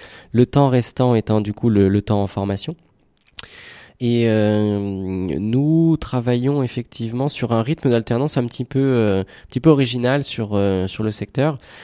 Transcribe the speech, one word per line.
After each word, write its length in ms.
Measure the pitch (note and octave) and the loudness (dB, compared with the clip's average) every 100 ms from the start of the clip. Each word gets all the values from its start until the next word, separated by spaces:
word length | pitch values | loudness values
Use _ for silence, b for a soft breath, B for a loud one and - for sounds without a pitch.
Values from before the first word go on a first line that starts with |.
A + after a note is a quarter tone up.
| B B B | B B B
le 160 | A2+ B2 | 2 4
temps 220 | C#3+ C#3 | 4 4
restant 480 | B2 - - B2+ A2+ | 2 0 0 2 2
étant 240 | G#2+ G#2+ | 2 0
du 120 | G#2 | 0
coup 160 | G#2 A#2+ | -2 2
le, 200 | G2+ F#2+ | 4 4
le 120 | G2+ | 2
temps 220 | - G#2 | 0 -2
en 60 | G2 | -2
formation. 480 | G2+ G2 G2 - E3 _ _ _ _ _ - B B B B B B | -4 -4 -4 -8 -12 _ _ _ _ _ -14 B B B B B B
Et, 280 | A#2+ A#2 A#2 | -2 2 2
euh, 500 | G#2+ G#2 G#2 G#2 G2+ | 2 2 2 0 -2
nous 1160 | G2+ F#2+ F#2 F#2+ F#2 D2 G#2+ B2+ D3 E3 E3 D#3 | -4 -6 -6 -4 -4 -4 -2 0 2 4 2 0
travaillons 680 | - B2+ A#2+ B2 C3 C#3+ | -2 -4 0 0 0 -2
effectivement 680 | B2 B2 - - A2+ A#2+ C#3+ | -2 -6 -10 -8 -6 -4 -4
sur 240 | - A#2 | -4 -2
un 100 | A2+ | 0
rythme 280 | A#2 D#3+ C3 | -2 -2 0
d'alternance 460 | A#2 - A#2+ D3+ C3+ | 0 0 -2 -2 -2
un 100 | A#2+ | -4
petit 180 | - | -6
peu, 140 | B2 C3+ | -4 0
euh, 440 | C3+ B2 G#2+ F#2+ | 2 2 2 0
un 240 | F#2 - - | -2 -10 -8
petit 80 | B2+ | 0
peu 100 | D3+ | 4
original 520 | C#3 B2 B2 B2 C#3+ | 4 2 0 0 0
sur, 280 | C#3 - G#2 | -2 -6 -2
euh, 340 | G2+ G2+ F#2+ F#2+ | 0 0 0 -2
sur 160 | - | -4
le 80 | A2 | -6
secteur. 480 | G#2 G2+ B2 D3+ C#3 B B | -6 -6 -2 -2 -2 B B